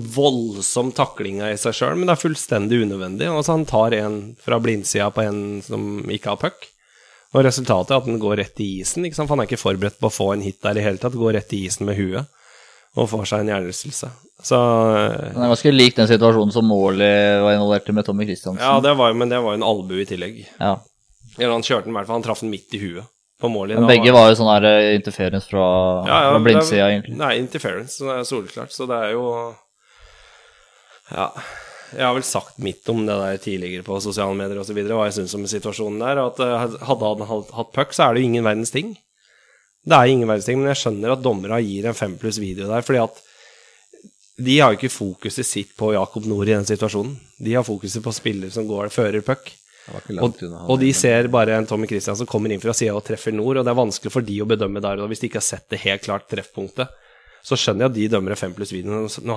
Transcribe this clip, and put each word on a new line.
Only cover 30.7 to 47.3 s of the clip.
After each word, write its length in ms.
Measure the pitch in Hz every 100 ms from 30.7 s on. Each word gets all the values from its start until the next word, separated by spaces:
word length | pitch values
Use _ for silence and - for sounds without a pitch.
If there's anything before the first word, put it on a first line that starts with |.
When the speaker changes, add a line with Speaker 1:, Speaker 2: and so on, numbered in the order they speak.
| _ _ - -
Speaker 1:
ja. 160 | - 95 - - - - - -
Jeg 140 | - 127
har 60 | 127
vel 80 |
sagt 360 | 131 - - -
mitt 240 | 98 - -
om 140 | 117
det 140 | 107 101
der 200 | 95 98
tidligere 400 | 107 95 90 90
på 140 | 90 98
sosiale 320 | 101 98 98 98
medier 220 | 98 101
og 60 | 98
så 40 | 104
videre, 180 | 104 113
hva 140 | 104
jeg 80 | 101
synes 160 | 92 101
om 80 | 101
situasjonen 480 | 104 107 101 104 107
der, 220 | 123 139
at, 140 | 127 123
eh, 380 | 123 117 120 110 117
hadde 220 | 123 107
han 160 | 107 104
hatt, 220 | 110 98 117
hatt 160 | 110 -
puck, 160 | 143
så 140 | - 139
er 60 | 120
det 60 |
jo 60 | 127
ingen 160 | 120 113
verdens 240 | 107 113
ting. 220 | 135 214 208 _ _ _ _ _ _ _ _
Det 140 | - 151
er 100 | 123
ingen 160 | 131 113
verdens 160 | 107 107
ting, 140 | 131
men 100 | 139
jeg 80 | 135 120
skjønner 260 | 104 110 131
at 60 | 127
dommere 320 | 101 98 117 107
gir 240 | 98 113
en 80 | 110
fem 180 | 101 85
pluss 220 | 110 107
video 300 | 98 92 98
der, 120 | 113
fordi 200 | 120 127
at 160 | 113 - _ _ - _ _ _ _ - - _ _ -
de 160 | 127 143
har 120 | 131
jo 60 | 104
ikke 140 | 131
fokuset 520 | - 98 90 107 - 123
sitt 300 | 101 98 -
på 140 | 107
Jakob 300 | 101 95 113 107
Nord 220 | 101 101
i 60 | 107
den 80 | 101
situasjonen. 520 | 104 107 104 117 135 _